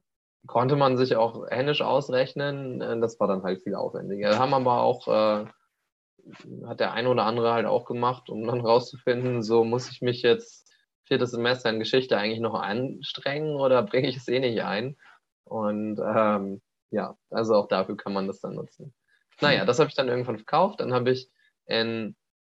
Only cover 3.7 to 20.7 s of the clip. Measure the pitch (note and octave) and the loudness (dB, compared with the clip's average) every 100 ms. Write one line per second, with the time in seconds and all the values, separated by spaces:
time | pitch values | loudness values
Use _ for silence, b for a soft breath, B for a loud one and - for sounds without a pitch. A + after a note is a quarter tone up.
3.7 | F#2+ F#2 F#2+ F#2 G2+ G#2 G#2+ C3+ C3+ B2+ | -4 -4 -6 -8 -4 0 2 2 2 2
4.7 | A#2+ A#2+ A#2+ - A2 G#2+ G#2+ A2 - _ | 2 2 0 0 2 2 0 -4 -14 _
5.7 | _ _ _ _ _ - - - - - | _ _ _ _ _ -20 -20 -18 -16 -12
6.7 | - G#2 G#2 B2+ A#2+ G#2+ A#2 A#2 A2+ G#2 | -4 -2 0 2 2 2 2 2 2 2
7.7 | G#2+ - A#2+ A#2+ B2 - G#2+ A2+ A#2+ A2+ | 0 -2 -2 -2 -2 -8 -6 -4 -2 4
8.7 | A#2+ B2 B2+ - B2 B2+ A#2+ G#2+ A#2 A2+ | 4 2 -4 -2 0 0 -2 2 4 4
9.7 | B2 B2 - B2 B2 A#2+ A2+ - - _ | 0 -4 -4 -4 2 2 2 0 -20 _
10.7 | b b _ _ C3 A#2+ A#2+ A#2+ B2+ A#2 | b b _ _ 0 0 0 0 0 0
11.7 | A2 G#2+ C3+ C3 G#2+ G#2 A2+ A2+ G#2 F#2+ | -2 2 0 2 0 0 -2 -2 -2 -2
12.7 | G#2+ C3 - C#3+ - C#3 C#3+ D#3 C#3+ C3+ | -4 -4 -8 -12 -8 -6 -4 -4 0 4
13.7 | B2+ G#2+ C3 A#2+ B2+ - B2 C3 G#2+ F#2 | 4 4 0 0 -4 -2 0 2 0 -2
14.7 | G2 B2+ D3 b b _ _ _ A2 G#2 | -4 -4 -10 b b _ _ _ -4 -4
15.7 | G#2 G#2+ G#2 G#2 A2 G#2+ G#2 G2 G2 - | -2 -4 -4 0 2 2 2 -2 -8 -14
16.7 | _ _ G#2 F#2 - _ A2 A2 G#2+ G2 | _ _ -4 -4 -10 _ -4 2 2 2
17.7 | F#2+ F#2+ G2+ - G2 G2 F#2+ G#2 G2+ - | 0 -2 -6 -6 -4 -4 -6 -10 -10 -12
18.7 | _ D3 - _ _ _ _ D3 A#2 F#2+ | _ -20 -20 _ _ _ _ 2 2 2
19.7 | B2 C#3+ - C3 B2 B2 G#2+ - D3+ G3 | 2 2 2 0 0 -2 -6 0 2 2